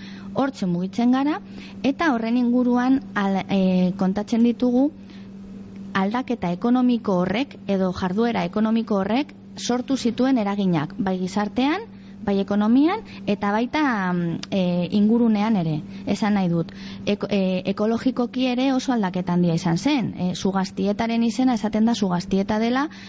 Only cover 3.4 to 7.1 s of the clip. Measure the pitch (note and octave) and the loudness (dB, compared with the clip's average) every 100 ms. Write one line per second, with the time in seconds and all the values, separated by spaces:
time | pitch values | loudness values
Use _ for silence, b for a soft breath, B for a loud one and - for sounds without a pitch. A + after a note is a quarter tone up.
3.4 | - G3 F#3 F#3 F3+ G3 F#3+ F#3+ G#3 A3+ | 0 2 4 4 2 2 0 0 0 2
4.4 | A#3 A#3 B3 B3 C#4+ - B B B - | 2 4 2 4 2 -2 B B B -16
5.4 | - - - - - G3 G3 A#3+ B3+ A#3 | -16 -16 -16 -14 -6 -2 0 -2 -4 -4
6.4 | F3 F3 A#3 B3+ B3 A#3 - | -4 -2 0 2 2 2 2